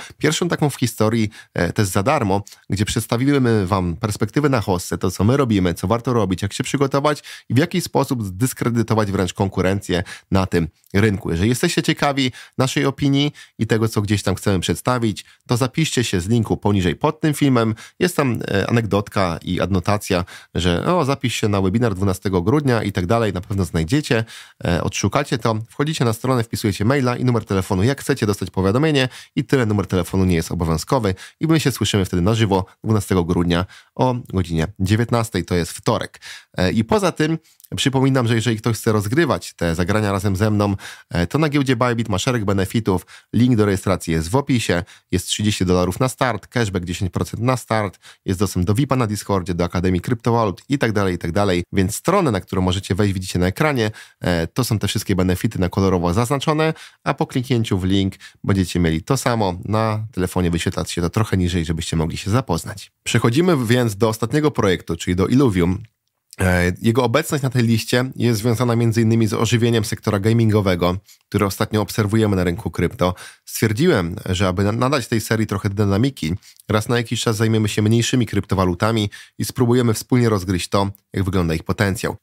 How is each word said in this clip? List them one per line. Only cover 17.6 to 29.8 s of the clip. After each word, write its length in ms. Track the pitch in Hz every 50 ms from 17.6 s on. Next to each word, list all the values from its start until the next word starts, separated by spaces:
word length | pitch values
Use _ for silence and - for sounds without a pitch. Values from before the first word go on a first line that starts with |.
| 113 110 110 - - - _ -
Jest 180 | 180 175 -
tam, 220 | 156 143 123 113 - - -
e, 180 | 101 98 - -
anegdotka 680 | 113 117 113 92 98 101 - - - 104 95 87 80 -
i 200 | - 85 90 -
adnotacja, 640 | 82 87 98 87 - 104 104 104 - - 95 87 87 - - - - _ -
że 300 | 85 85 90 87 - -
o, 200 | 160 180 180 135
zapisz 300 | 131 139 - - 117 -
się 120 | - -
na 140 | 104 101 98
webinar 340 | 98 95 95 117 123 110 95
dwunastego 460 | 90 101 98 92 - - 98 92 87
grudnia 420 | 85 107 139 156 139 127 120 107 104
i 80 | 101
tak 140 | - - 90
dalej, 280 | 90 117 117 113 101 85
na 80 | 90
pewno 240 | - - 101 98 90
znajdziecie, 580 | 80 - 80 80 78 135 151 143 - 123 113 113 - - - - - _ - -
e, 180 | 85 87 80 -
odszukacie 540 | - - - - 98 - 139 147 - 143
to, 200 | 113 - 117 110 107 113 -
wchodzicie 360 | - - 147 156 156 - 131
na 80 | 117 104
stronę, 300 | - - 127 131 120 110
wpisujecie 420 | - - - - 104 - - 101
maila 320 | 120 143 143 127 123 123
i 80 | 127 127
numer 200 | 123 117 110 -
telefonu, 380 | - 101 95 - - 101 90 104
jak 180 | 131 139 -
chcecie 240 | - - 139 - 113
dostać 260 | 101 98 - 95 92
powiadomienie 580 | - 95 92 98 104 131 156 160 147 135 127 127 - - - - _
i 80 | 156 120
tyle, 220 | - 147 131 117
numer 220 | 107 104 101